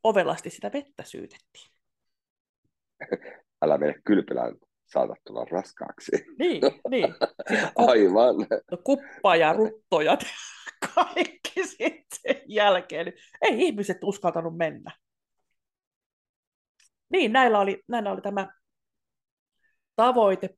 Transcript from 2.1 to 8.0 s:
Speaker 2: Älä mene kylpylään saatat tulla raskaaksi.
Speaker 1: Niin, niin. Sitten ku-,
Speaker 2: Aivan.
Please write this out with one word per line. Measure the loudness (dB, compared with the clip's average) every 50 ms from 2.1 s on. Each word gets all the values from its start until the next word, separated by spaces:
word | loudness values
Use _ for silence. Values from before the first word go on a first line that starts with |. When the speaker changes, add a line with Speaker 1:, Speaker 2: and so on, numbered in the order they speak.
| _ _ _ _ _ _ _ _ _ _ _ _ _ _ _ _ _ _ -10 -8 -8 -10 -10 -20 -20 -20 _ _ _ _
Speaker 2:
Älä | 0 0 0 0
mene | 0 -4 -4 -4 _
kylpylään | 0 2 2 0 -2 -6 -6 -6 -6 -8 _ _ _ _ _ _
saatat | _ -2 -2 -2 -2 -6 -14 _
tulla | -14 -10 -10 -8
raskaaksi. | -6 -6 -6 -6 -8 _ -16 -16 -16 -16 -16 -6 -4 -4 -4 -4 -8 -8 -4
Speaker 1:
Niin, | -2 -2 0 0 0 0 0 -2 _ -4
niin. | -2 0 0 -2 -2 -4 -6 -6 -6 -14 -6 -4
Sitten | -2 -2 -2 -2 2
ku-, | 2 4 6
Speaker 2:
Aivan. | 6 6